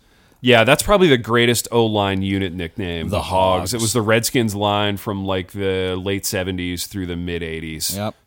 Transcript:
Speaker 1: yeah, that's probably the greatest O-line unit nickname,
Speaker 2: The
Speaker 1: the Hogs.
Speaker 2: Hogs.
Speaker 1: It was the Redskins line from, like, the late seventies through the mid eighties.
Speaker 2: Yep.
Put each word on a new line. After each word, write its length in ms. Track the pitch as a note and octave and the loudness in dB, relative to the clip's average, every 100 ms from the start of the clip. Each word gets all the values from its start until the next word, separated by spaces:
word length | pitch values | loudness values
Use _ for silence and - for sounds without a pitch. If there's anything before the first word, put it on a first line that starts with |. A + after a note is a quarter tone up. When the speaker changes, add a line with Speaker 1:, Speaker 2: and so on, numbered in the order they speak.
| _ _ _ _ | _ _ _ _
Speaker 1:
yeah, 220 | B2 A#2 A2 | 6 6 6
that's 180 | D3 | 4
probably 240 | - G3+ F3+ | 4 4 6
the 80 | B2+ | 4
greatest 500 | A2+ A#2+ A#2+ A2+ - | 2 2 2 2 0
O-line 500 | A#2 A2+ G#2 G2 F#2+ | 0 2 2 0 0
unit 300 | G2 G2 F#2+ | -2 -2 -4
nickname, 540 | F2+ E2 - F#2 E2+ F2+ | -6 -8 -8 -6 -6 -4
Speaker 2:
The 80 | G2 | -4
Speaker 1:
the 60 | |
Hogs. 480 | D#2 F#2+ F#2+ F#2 D#2+ | -2 2 2 2 0
Speaker 2:
Hogs. 20 | |
Speaker 1:
It 60 | A#2+ | -2
was 120 | A2+ | 0
the 80 | A#2 | 0
Redskins 540 | G#2+ A2+ A2+ C3 A2+ G2+ | 2 2 2 0 0 0
line 420 | G#2 G#2 G#2 G2 | 0 0 0 -4
from, 260 | - G2 F#2+ | -6 -6 -4
like, 260 | F#2+ F#2 | -4 -6
the 440 | G2+ F#2+ F#2+ F#2 F#2 | -6 -4 -2 -2 -4
late 240 | F#2+ G2 - | -4 -4 -4
seventies 600 | G2+ F2+ F#2 F2+ F2 - | -4 -4 -4 -4 -6 -6
through 180 | G2+ F2+ | -6 -6
the 80 | F2 | -6
mid 260 | F2 E2+ | -6 -6
eighties. 500 | E2 D#2+ D#2+ D#2 - F#2+ | -6 -8 -8 -8 -6 -6
Speaker 2:
Yep. 200 | G#2+ - | -6 -8